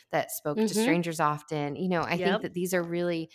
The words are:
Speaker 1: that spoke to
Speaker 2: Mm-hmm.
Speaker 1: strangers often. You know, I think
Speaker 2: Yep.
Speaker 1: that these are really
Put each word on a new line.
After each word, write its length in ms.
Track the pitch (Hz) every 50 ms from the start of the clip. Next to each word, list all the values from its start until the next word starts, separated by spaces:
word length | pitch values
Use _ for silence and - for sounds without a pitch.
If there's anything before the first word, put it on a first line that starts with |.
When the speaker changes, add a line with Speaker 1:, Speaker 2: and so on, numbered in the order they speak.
| _ -
Speaker 1:
that 220 | - 151 - -
spoke 320 | - - - 151 147 220 220
to 80 | 208 175
Speaker 2:
Mm-hmm. 0 |
Speaker 1:
strangers 460 | 214 226 240 165 175 165 170 160 160
often. 560 | 156 151 151 147 - - 160 151 147 143 143
You 120 | - 185 180
know, 140 | 180 165
I 160 | 143 113 170 175
think 220 | 180 196 190 220
Speaker 2:
Yep. 0 |
Speaker 1:
that 140 | 190 147 -
these 200 | 175 185 180 185
are 80 | 180
really 480 | 170 170 170 175 175 175 170 165 160 -